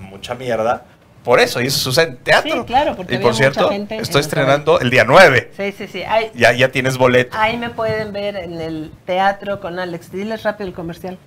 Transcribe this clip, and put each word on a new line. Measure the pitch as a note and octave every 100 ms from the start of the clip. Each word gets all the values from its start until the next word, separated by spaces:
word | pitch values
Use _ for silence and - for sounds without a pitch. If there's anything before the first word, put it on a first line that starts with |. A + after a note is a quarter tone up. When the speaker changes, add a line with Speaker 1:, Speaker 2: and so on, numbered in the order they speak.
Speaker 1:
mucha | F#2+ G2 -
mierda | A#2+ B2+ A2 A2+ - - _ _ _
por | A#2+ C3
eso, | A#3+ B2+
y | B2+
eso | C#3+
sucede | C3+ B2+ C3
en | -
teatro. | - F3 D4 C#4+
Speaker 2:
Sí, | A3+
claro, | B3 D4+
porque | A#3 F#3
Speaker 1:
Y | -
Speaker 2:
había |
Speaker 1:
por | A#2+
Speaker 2:
mucha | A2+ C3+
Speaker 1:
cierto, | C3+ F3+
Speaker 2:
gente | C#3+ G#2 A2+
Speaker 1:
estoy | C#3 C#3+
Speaker 2:
en | D3
el |
caballo. | D3+ C3+
Speaker 1:
estrenando | C#3+ D3+ E3
el | B2+
día | B2
nueve. | A2+ D#3+ F3 B2+ - -
Speaker 2:
Sí, | G3 G3
sí, | G3
sí. | F#3+ -
Ay. | A3 A3 B2
Speaker 1:
Ya, | A2+
ya | B2 B2+
tienes | C3+ C3 B2+
boleto. | B2+ B2 B2 A3
Speaker 2:
Ahí | A3 A#3
me | A#3+
pueden | A#3 A3 G#3+ G#3+
ver | G3+ G3+ G3
en | F3 E3+
el | D#3+ D#3+ D3+ - -
teatro | F#3 G3 G3+ G3+ G3
con | F3 F3+
Alex. | F3+ E3+ E3+
Diles | F#3 G#3+ A3
rápido | G#3+ G#3 F#3+
el |
comercial. | F3+ E3+ E3 F#3 F3+